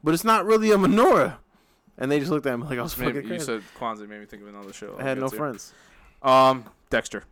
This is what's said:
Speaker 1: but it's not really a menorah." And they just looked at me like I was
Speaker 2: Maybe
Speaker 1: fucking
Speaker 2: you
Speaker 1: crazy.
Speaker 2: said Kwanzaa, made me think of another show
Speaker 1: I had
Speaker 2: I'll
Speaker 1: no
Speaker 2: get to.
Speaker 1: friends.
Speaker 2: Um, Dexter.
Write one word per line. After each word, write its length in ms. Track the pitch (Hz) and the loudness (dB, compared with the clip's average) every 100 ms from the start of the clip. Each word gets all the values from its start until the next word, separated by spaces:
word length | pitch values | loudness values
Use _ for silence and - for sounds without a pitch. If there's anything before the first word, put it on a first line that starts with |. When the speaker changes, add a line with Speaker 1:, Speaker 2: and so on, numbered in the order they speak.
Speaker 1:
but 80 | 151 | 0
it's 100 | 165 | 0
not 200 | 226 220 | 2 2
really 260 | 190 220 214 | 4 2 4
a 60 | 202 | 4
menorah." 600 | 190 202 262 226 120 - _ _ _ _ _ - | 4 4 6 4 2 -4 _ _ _ _ _ -8
And 140 | 131 | -2
they 60 | 147 | -2
just 100 | 143 | 0
looked 140 | 151 139 | -2 -2
at 120 | 120 | -6
me 80 | 143 | -6
like 120 | 127 | -6
I 40 | |
was 140 | 117 127 | -6 -4
Speaker 2:
Maybe 140 | 123 | -4
Speaker 1:
fucking 80 | 131 | -6
Speaker 2:
you 60 | 110 113 | -8 -8
Speaker 1:
crazy. 80 | 143 | -6
Speaker 2:
said 160 | 113 98 - | -6 -8 -10
Kwanzaa, 260 | 117 107 104 | -8 -8 -14
made 140 | 104 | -18
me 60 | 104 | -18
think 160 | 107 | -20
of 60 | 101 | -20
another 240 | 101 98 | -18 -18
show 200 | 98 104 98 | -16 -16 -8
Speaker 1:
I 40 | |
had 140 | 135 131 | -6 -4
Speaker 2:
I'll 60 | |
Speaker 1:
no 60 | 135 | -4
Speaker 2:
get 20 | |
to. 40 | 110 | -6
Speaker 1:
friends. 340 | 147 110 - _ _ _ _ _ | -8 -8 -16 _ _ _ _ _
Speaker 2:
Um, 420 | 135 131 131 131 113 _ _ | 2 6 6 2 -6 _ _
Dexter. 340 | 117 - 104 - | -4 -2 -10 -14